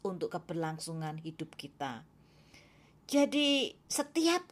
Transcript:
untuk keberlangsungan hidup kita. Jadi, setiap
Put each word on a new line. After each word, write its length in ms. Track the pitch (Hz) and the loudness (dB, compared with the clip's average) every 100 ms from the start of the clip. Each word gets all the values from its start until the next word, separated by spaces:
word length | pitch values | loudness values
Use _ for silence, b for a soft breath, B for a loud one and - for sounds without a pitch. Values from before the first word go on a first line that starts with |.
| 196 | -6
untuk 300 | 180 156 151 | -4 -4 -4
keberlangsungan 800 | - 165 160 160 165 160 156 160 | -6 -4 -4 -4 -8 -6 -6 -6
hidup 380 | 160 156 160 - | -10 -10 -12 -12
kita. 480 | 139 - 139 113 - _ B B B B B B B B - | -16 -8 -8 -8 -14 _ B B B B B B B B 0
Jadi, 640 | 285 285 285 285 277 233 - - | 4 4 4 4 4 2 -4 -6
setiap 560 | - 294 339 320 349 359 | -4 -2 2 4 2 -2